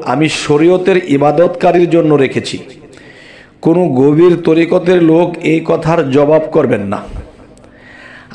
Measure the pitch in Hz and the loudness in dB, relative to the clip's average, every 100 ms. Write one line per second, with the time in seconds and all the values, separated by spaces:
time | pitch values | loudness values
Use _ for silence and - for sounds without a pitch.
0 | - 127 156 - - 147 165 180 180 185 | -4 -2 -2 -4 -2 2 2 2 0 0
1 | - 139 143 147 180 - 180 170 175 165 | 0 0 2 2 0 0 0 2 2 2
2 | 165 147 131 123 104 - - - - - | 2 2 0 -2 -8 -12 -14 -20 -20 -20
3 | - - - - - _ - 170 175 127 | -20 -20 -20 -20 -20 _ -2 0 0 0
4 | 139 151 180 170 165 160 165 180 170 180 | 2 4 2 2 0 0 0 0 0 2
5 | 165 160 175 170 151 160 160 165 160 165 | 4 2 0 -4 -4 -2 -2 -4 -2 -2
6 | 143 131 143 156 - 170 127 117 101 98 | 0 0 2 2 0 0 0 -2 -4 -8
7 | - - - - - - - - - - | -10 -14 -16 -20 -20 -20 -20 -20 -20 -20
8 | - - - | -20 -20 -12